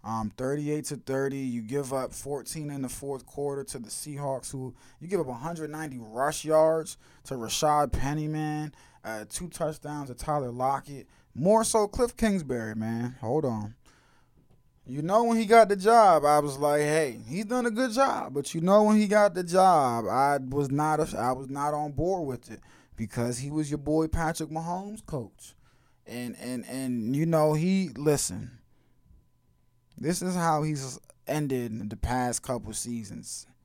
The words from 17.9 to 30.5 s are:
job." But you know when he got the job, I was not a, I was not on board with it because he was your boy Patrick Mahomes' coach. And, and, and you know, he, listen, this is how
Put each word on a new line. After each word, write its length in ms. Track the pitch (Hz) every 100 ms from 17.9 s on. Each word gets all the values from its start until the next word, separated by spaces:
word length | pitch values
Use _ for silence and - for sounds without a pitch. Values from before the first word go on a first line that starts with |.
job." 420 | 214 269 - -
But 220 | 262 - 165
you 60 |
know 220 | 170 208
when 120 | 214 214
he 100 | 208
got 260 | 214 208 180
the 80 |
job, 600 | 180 185 190 165 131 117 107
I 300 | 117 139 143
was 340 | 131 139 139
not 300 | 139 156 156
a, 160 | 156 -
I 160 | 120
was 160 | 131 135
not 240 | 139 147
on 180 | 147 151
board 340 | 139 170 185 147
with 240 | 120 -
it 120 | 107 - - _ -
because 440 | 110 - 120 120
he 120 | 139
was 180 | 151 147
your 100 | 147
boy 280 | 143 156 160
Patrick 420 | 165 160 165 151
Mahomes' 560 | 156 165 180 202 220 -
coach. 500 | 151 110 _ - _ _ _ _ _ -
And, 300 | 120 123 -
and, 220 | 120 127 -
and 440 | 131 131 120 110 139
you 80 | 165
know, 260 | 160 156
he, 380 | 151 175 190 185 -
listen, 640 | 151 143 - 92 - - _ _ _ _ _ - _ _ _ _ _ _ _ -
this 240 | 139 175
is 140 | 180 180
how 280 | 170